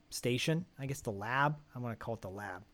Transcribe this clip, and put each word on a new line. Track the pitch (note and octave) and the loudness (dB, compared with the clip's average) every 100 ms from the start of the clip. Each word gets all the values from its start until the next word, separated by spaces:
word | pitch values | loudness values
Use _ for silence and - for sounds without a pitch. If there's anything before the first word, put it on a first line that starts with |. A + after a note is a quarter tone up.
| - | -8
station. | - B2 B2+ - D#3+ F3+ - | -2 2 2 4 2 0 -6
I | |
guess | C3+ C#3 | -4 -4
the | - | -2
lab. | G2 G#2+ C3 C#3+ D3 - | -2 0 4 4 4 -6
I | B2 | -6
wanna | B2 A2 | -4 -4
call | - | -4
it | A2+ | -4
the | G2 | -4
lab, | G2 G2+ F2+ - | -6 -6 -8 -10